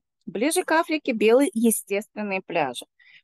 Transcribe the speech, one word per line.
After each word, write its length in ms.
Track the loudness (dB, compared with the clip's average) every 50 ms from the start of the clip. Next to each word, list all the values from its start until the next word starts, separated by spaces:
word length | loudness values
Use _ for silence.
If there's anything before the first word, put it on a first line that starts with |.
| -20 _ _ _ _
Ближе 380 | -10 -4 -2 -2 0 0 -2 0
к 80 | 2
Африке 400 | 0 0 2 0 -4 -4 -2 -4 -2
белые 360 | 2 4 4 6 4 4 2 0
естественные 880 | 2 2 2 2 0 -4 -4 -6 -6 -6 -8 _ -8 -6 -6 -6 -6 -6
пляжи. 400 | -4 -2 -2 -2 -2 -4 -10 -14 -18 _ _ _ _ _ _